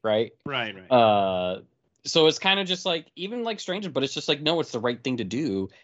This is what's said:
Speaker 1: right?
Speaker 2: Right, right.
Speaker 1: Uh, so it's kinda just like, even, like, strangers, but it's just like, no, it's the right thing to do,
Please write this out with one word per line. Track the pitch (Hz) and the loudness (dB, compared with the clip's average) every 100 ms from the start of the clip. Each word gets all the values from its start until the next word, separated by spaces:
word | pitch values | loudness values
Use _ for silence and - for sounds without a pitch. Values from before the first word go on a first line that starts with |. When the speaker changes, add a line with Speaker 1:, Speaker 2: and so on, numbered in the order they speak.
Speaker 1:
right? | 110 107 110 _ - | 0 2 0 _ -8
Speaker 2:
Right, | 135 110 95 | -4 -4 -8
right. | 92 | 2
Speaker 1:
Uh, | 127 113 104 98 92 90 92 - _ _ _ - | 6 6 6 4 0 -2 -4 -10 _ _ _ -2
so | 165 160 | 4 4
it's | 151 | 4
kinda | 190 196 185 | 0 0 0
just | 185 190 | -4 -2
like, | 165 156 - | -4 -6 -12
even, | 190 240 | -10 -6
like, | 226 220 | -6 -6
strangers, | - 185 196 | -6 -6 -4
but | 135 | -2
it's | 135 | -2
just | 151 - | -4 -4
like, | 143 | -2
no, | 151 170 | 0 0
it's | 147 | -2
the | 120 | -2
right | 120 120 | -2 -2
thing | 135 120 | -4 -4
to | |
do, | 101 113 151 98 95 - | -2 -2 -2 -2 -4 -10